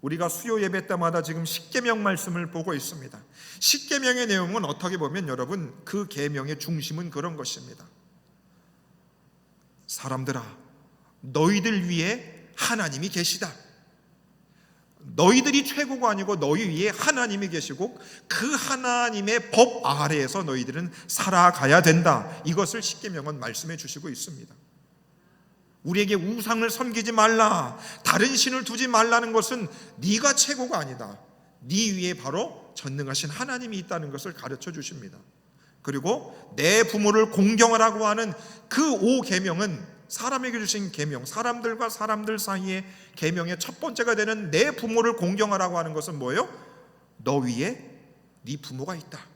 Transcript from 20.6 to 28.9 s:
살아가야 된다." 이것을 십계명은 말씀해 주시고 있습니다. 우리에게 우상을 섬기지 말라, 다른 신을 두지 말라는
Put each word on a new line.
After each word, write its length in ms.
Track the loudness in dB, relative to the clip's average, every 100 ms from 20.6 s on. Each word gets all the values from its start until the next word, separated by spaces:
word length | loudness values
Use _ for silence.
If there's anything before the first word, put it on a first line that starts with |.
| -4 -6 -8 -10 -8
살아가야 760 | -4 2 6 6 6 8 8
된다." 600 | 10 6 6 4 0 -8 -2
이것을 360 | 0 0 -2
십계명은 580 | -6 -8 -8 -8 -8 -6
말씀해 380 | -8 -8 -10 -12
주시고 320 | -12 -12 -10
있습니다. 440 | -10 -10 -12 -18 -20 _ _ _ _ _ _ _ _ _ _ _ _
우리에게 320 | -4 0 2 0
우상을 540 | 0 -6 -2 0 0
섬기지 440 | -2 -4 -4 -2
말라, 640 | 4 6 6 4 4 -2 -8 -16 -4
다른 320 | 2 4 4 4
신을 300 | 2 0 -4
두지 220 | -4
말라는 440 | 2